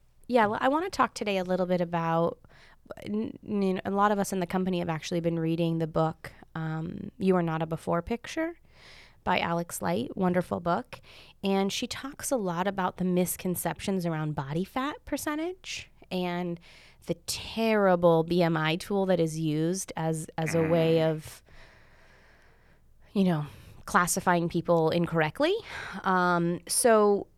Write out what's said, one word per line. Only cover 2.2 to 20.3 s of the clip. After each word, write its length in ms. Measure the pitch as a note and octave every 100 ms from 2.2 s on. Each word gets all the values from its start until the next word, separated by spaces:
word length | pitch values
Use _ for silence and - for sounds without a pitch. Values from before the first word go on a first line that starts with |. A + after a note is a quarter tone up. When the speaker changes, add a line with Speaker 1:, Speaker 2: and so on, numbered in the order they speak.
| E3+ - - - - - - -
Speaker 1:
n-, 320 | - G#3 A3 - -
n-, 360 | G#3 F#3+ F#3
a 60 | -
lot 200 | G3 G#3
of 80 | G3+
us 140 | G3
in 80 | F#3+
the 60 | F3
company 320 | F#3 F#3 F3
have 100 | F3
actually 320 | D#3 - F3
been 180 | E3 E3
reading 400 | D#3+ E3 E3+ E3
the 80 | D#3+
book, 460 | E3 D#3+ - - - -
um, 560 | E3 D#3+ D#3+ E3 - G3+ -
You 180 | F#3+ F#3
Are 60 |
Not 180 | E3 D#3+
a 60 | D#3+
Before 340 | E3 - E3+
Picture 540 | F3 A#3 - D#4+ E4 E4+ _ - - - - -
by 160 | - F3
Alex 420 | E3+ E3+ E3+ -
Light, 340 | F3+ F#3 B3+ B3
wonderful 440 | F3+ F3+ - F#3+
book. 400 | F3 F#3+ - - - - - -
And 300 | G3 G3 G3
she 140 | - B3
talks 440 | - C4+ - -
a 60 | B3+
lot 300 | F#3 E3+ G3
about 320 | G3 F#3 -
the 60 |
misconceptions 1000 | F3+ F3+ F3+ - F#3 F3 E3+ - - F#3+
around 300 | E3+ D#3 D#3
body 300 | D3+ C3+ D#3+
fat 320 | F#3+ C4 C#4 A#4 -
percentage 840 | C#4 D#4 D4+ E4+ F#4 - - - - -
and 500 | F#3 F3+ F3 F3+ E3+ - - - - -
the 80 | E3+ -
terrible 960 | - - A3+ A3+ G#3+ G3 F3+ F3 E3
B 200 | E3 F3
M 120 | E3
I 220 | D#3+ D#3 E3+
tool 300 | - G3+ F#3+
that 140 | F3
is 180 | D#3+ D#3
used 540 | D#3+ D3+ E3 F#3 - -
as, 300 | D#3+ D#3+ D#3+